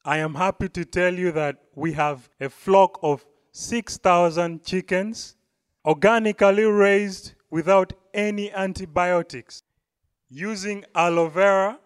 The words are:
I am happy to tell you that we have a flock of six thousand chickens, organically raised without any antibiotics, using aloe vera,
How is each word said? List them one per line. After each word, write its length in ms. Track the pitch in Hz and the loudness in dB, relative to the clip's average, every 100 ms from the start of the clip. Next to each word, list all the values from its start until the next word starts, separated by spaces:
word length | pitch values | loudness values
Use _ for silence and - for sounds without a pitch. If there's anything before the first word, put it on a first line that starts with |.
I 140 | - 151 | -4 -2
am 160 | 156 | -4
happy 340 | 147 190 - 190 | -2 -4 -4 -6
to 140 | 180 | -8
tell 300 | 165 180 180 | -6 0 0
you 160 | 180 180 | 0 -2
that 320 | 156 147 139 _ - | -2 -4 -6 _ -8
we 160 | 165 | -6
have 360 | 151 151 135 - - | -2 -2 -4 -12 -12
a 100 | 139 | -12
flock 480 | - - 190 185 - | -8 2 4 4 2
of 200 | 156 143 _ _ _ | -2 -2 _ _ _
six 460 | - - 233 - - | -16 -8 -6 -8 -2
thousand 680 | 190 175 175 160 170 165 | 2 4 2 0 -4 -6
chickens, 720 | - 185 180 185 208 220 - _ _ _ _ _ | -8 -6 -4 -4 -4 -10 -16 _ _ _ _ _
organically 800 | 151 156 196 226 220 208 202 202 | -4 2 4 4 0 2 4 4
raised 720 | 220 208 202 202 208 185 - _ _ | 4 4 4 2 0 -8 -18 _ _
without 420 | 160 160 196 185 - _ | -4 2 2 2 -6 _
any 400 | 208 208 208 202 | -4 -4 -4 -6
antibiotics, 1080 | 196 190 185 185 151 175 175 170 131 - - _ _ _ _ _ _ _ | -6 -6 -8 -6 -2 0 0 -2 -12 -16 -20 _ _ _ _ _ _ _
using 560 | 131 196 214 196 202 - | -12 -10 -8 -8 -10 -6
aloe 360 | 170 170 170 165 | 0 2 2 0
vera, 500 | 156 196 196 196 269 | 2 2 4 0 -4